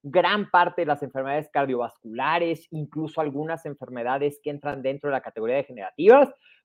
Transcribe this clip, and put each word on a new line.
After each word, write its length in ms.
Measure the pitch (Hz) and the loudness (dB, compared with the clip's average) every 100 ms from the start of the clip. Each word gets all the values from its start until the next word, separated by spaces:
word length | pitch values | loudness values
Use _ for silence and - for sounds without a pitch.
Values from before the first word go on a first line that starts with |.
gran 480 | 143 170 175 208 196 | -2 2 4 2 2
parte 300 | 175 165 - | 4 4 2
de 60 | 151 | -2
las 140 | 147 | -2
enfermedades 480 | 127 135 135 147 147 | -4 -6 -4 -4 -2
cardiovasculares, 1160 | 143 135 120 117 - 113 113 139 170 170 160 - | -2 0 -2 -4 -8 -12 -4 0 0 0 -2 -6
incluso 500 | 160 147 151 156 160 | -10 -8 -6 -6 -4
algunas 440 | 151 139 156 165 151 | -4 -4 -6 -6 -8
enfermedades 720 | 143 120 123 120 139 143 143 | -12 -12 -6 -4 -2 -2 -4
que 60 | 147 | -8
entran 320 | 143 143 139 | -8 -8 -6
dentro 260 | 131 139 147 | -4 -4 -4
de 40 | |
la 80 | 131 | -4
categoría 340 | 113 113 113 135 | -4 -6 -2 -2
degenerativas. 760 | - 123 92 - 185 269 262 - _ _ | -4 -10 -12 2 8 8 6 0 _ _